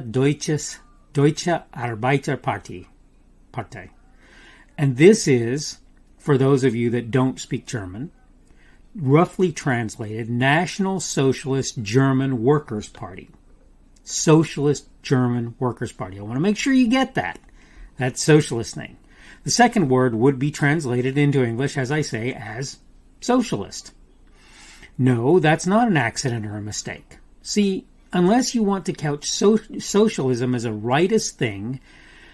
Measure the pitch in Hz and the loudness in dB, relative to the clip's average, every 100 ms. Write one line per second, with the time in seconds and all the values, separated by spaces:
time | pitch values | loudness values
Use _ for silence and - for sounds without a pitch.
0 | 120 123 139 151 - 147 - - - - | -2 0 0 0 -2 -4 -6 -14 -20 -20
1 | _ 143 143 - 175 160 - - 117 110 | _ 2 2 2 -2 -4 -4 -10 -8 -2
2 | 123 139 156 135 - 101 - 90 - _ | 0 0 -2 -6 -4 -6 -10 -16 -18 _
3 | _ _ _ _ _ - 107 107 90 - | _ _ _ _ _ -12 -12 -16 -20 -20
4 | _ _ _ - - - - - 143 123 | _ _ _ -20 -20 -20 -18 -2 -2 6
5 | 170 220 - 123 117 139 - - _ _ | 6 6 4 0 0 -6 -8 -14 _ _
6 | _ _ - 135 135 139 127 113 120 120 | _ _ 0 2 4 4 2 0 0 -2
7 | 113 127 131 - - 120 - 120 92 95 | -2 -2 -2 -4 -8 -10 -8 -10 -10 -12
8 | 160 - _ _ _ _ - - - 220 | -14 -16 _ _ _ _ -20 -20 -18 -6
9 | 131 147 175 - 185 - 147 120 110 - | 2 4 4 0 -2 -2 -2 -2 -4 -8
10 | 107 110 113 120 135 156 175 - 190 190 | -10 -8 -6 0 2 2 0 -2 -4 -4
11 | - - 135 123 131 135 123 - 98 123 | -4 0 0 0 -2 -4 -4 -8 0 2
12 | 135 131 135 127 120 151 151 107 - - | 4 2 0 0 2 2 0 -8 -10 -14
13 | 92 - - - _ - _ _ _ _ | -14 -14 -20 -20 _ -20 _ _ _ _
14 | - - - 156 151 - 143 135 - - | -10 -2 4 4 4 0 -2 -2 -6 -16
15 | - 135 123 120 117 117 127 110 113 - | 0 2 2 -2 -6 -4 -4 -4 -10 -10
16 | 92 101 104 127 190 208 277 262 240 262 | -12 -12 -8 -2 0 0 2 4 4 2
17 | 254 - 90 - - - - - - - | 0 -4 -6 -8 -18 -20 -20 -20 -18 -4
18 | 127 - - 151 - 117 110 - - - | -4 0 4 4 4 -4 -6 -10 -14 -16
19 | _ - - - 151 - 240 233 143 127 | _ -20 -20 -12 -2 4 4 4 2 4
20 | 127 110 131 131 147 - 143 160 135 123 | 2 2 2 2 -2 0 0 0 0 -2
21 | 131 135 143 139 120 117 139 143 127 151 | -2 2 2 2 0 -2 -4 -4 -4 -4
22 | 143 113 120 131 107 120 139 - - - | -4 -6 -6 -8 -12 -10 -12 -14 -20 -20
23 | - _ - 247 226 117 90 - - - | -20 _ 0 0 0 -4 -8 -14 -18 -20
24 | - _ - - - - - - - - | -20 _ -20 -20 -20 -20 -20 -20 -14 0
25 | 127 120 123 180 151 160 180 214 240 160 | 2 2 4 4 4 2 2 2 2 2
26 | 117 - 135 120 107 104 104 - 123 78 | 0 -2 -4 -4 -6 -8 -8 -10 -10 -14
27 | - - _ _ - 214 202 190 - _ | -18 -20 _ _ -4 0 0 -2 -8 _
28 | _ 180 180 240 254 233 202 190 175 - | _ 0 4 4 2 0 0 -2 -4 -4
29 | 151 147 - - 202 220 - - - 202 | -4 -4 -6 0 2 2 0 -12 -2 2
30 | 220 - 131 120 123 123 117 107 113 139 | 2 2 -2 0 -2 -2 -4 -4 -2 0
31 | 185 220 - - 123 98 110 131 - - | 2 0 -2 -4 -6 -4 -8 -10 -14 -20
32 | - - - | -20 -20 -20